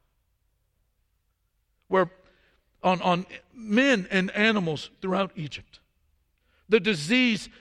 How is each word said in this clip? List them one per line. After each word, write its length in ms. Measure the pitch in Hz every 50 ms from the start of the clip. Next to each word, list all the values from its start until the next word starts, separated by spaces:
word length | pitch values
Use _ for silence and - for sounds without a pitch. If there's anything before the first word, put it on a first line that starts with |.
| _ _ _ _ _ _ _ _ _ _ _ _ _ _ _ _ _ _ _ _ _ _ _ _ _ _ _ _ _ _ _ _ _ _ _ _ _ -
Where 220 | 180 190 185 175 - _ _ _ _ _ _ _ _ _ _ _ _ _ -
on, 200 | 185 185 175 -
on 240 | 185 180 170 185 - - 123 - _ -
men 560 | 254 226 214 208 226 269 277 262 208 180 -
and 200 | - 190 180 190
animals 580 | - 208 208 220 220 214 185 160 156 135 - - _ _ -
throughout 300 | 190 185 190 196 185 -
Egypt. 440 | - 156 143 - - - _ - - _ _ _ _ _ _ _ _ _ _ _ _ _ _ _ _ _ -
The 100 | 185 226
disease 720 | 170 214 214 156 147 156 233 254 254 240 220 190 - - - -